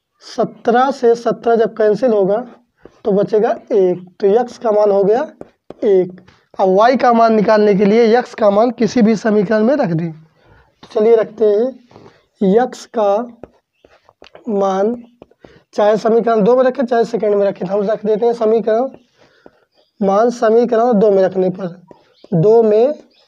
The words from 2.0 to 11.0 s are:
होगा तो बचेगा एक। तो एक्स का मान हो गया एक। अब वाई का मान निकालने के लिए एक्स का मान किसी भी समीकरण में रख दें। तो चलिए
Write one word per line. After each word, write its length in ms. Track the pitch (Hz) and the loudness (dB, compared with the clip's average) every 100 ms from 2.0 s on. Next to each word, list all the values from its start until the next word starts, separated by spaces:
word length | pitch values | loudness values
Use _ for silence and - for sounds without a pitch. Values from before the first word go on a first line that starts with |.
| 254 | 0
होगा 340 | 214 190 208 247 - _ _ - _ | 0 0 -2 -6 -16 _ _ -20 _
तो 80 | - | -4
बचेगा 380 | 196 185 214 226 240 - | -2 0 0 -2 -4 -2
एक। 440 | 226 185 180 - - | 0 0 -2 -8 -4
तो 60 | 202 | 0
एक्स 320 | 214 240 - | 0 -2 -6
का 120 | 226 | -4
मान 200 | 208 214 | 0 0
हो 140 | 196 | 0
गया 260 | 196 226 311 - - _ - - | 0 -2 -4 -12 -20 _ -20 -6
एक। 360 | 240 190 180 185 - _ _ - | 0 0 0 -8 -20 _ _ -4
अब 80 | 190 | 0
वाई 280 | 185 233 254 | 2 2 2
का 160 | 254 | 2
मान 220 | 226 226 | 2 2
निकालने 400 | 220 202 220 208 | 2 2 2 2
के 100 | 190 | 2
लिए 340 | 202 220 233 233 | 2 2 2 2
एक्स 160 | 240 | -2
का 160 | - 214 | -2 0
मान 200 | 202 240 | 2 0
किसी 320 | 233 214 254 | 0 -2 2
भी 140 | 220 220 | 2 0
समीकरण 480 | 226 208 196 220 | 0 -2 0 0
में 120 | 220 294 | 0 0
रख 120 | 226 | -2
दें। 240 | 165 175 | -4 -6
तो 760 | 156 _ _ _ _ _ _ - | -10 _ _ _ _ _ _ -10
चलिए 240 | 226 | -2